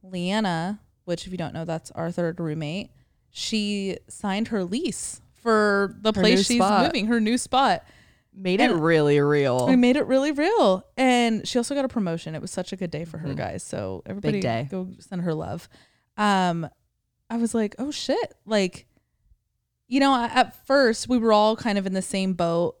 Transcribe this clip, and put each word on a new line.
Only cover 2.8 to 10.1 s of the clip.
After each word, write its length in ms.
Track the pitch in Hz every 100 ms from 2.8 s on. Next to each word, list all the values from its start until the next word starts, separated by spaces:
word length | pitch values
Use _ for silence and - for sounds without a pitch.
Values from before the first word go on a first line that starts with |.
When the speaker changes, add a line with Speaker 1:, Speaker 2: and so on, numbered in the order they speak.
| - _ _ _ _
Speaker 1:
she 680 | - - 220 208 208 196 - _
signed 400 | - 202 190 226
her 160 | 220
lease 560 | 180 220 339 - - - _
for 600 | _ 233 220 208 202 202 -
the 100 | 214
Speaker 2:
Her 100 | 208
Speaker 1:
place 180 | 185 185
Speaker 2:
new 40 |
Speaker 1:
she's 120 | 202 240
Speaker 2:
spot. 260 | 196 202 269
Speaker 1:
moving, 200 | 294 214
her 140 | 233
new 180 | 214 247
spot. 460 | - 254 269 180 - - _ _ _
Speaker 2:
Made 260 | - 185 185
it 100 | 247
Speaker 1:
And 120 | 175
Speaker 2:
really 380 | 160 160 147 147
real. 460 | 143 147 139 127 123
Speaker 1:
we 100 | 254
made 200 | 247 269
it 100 |
really 260 | -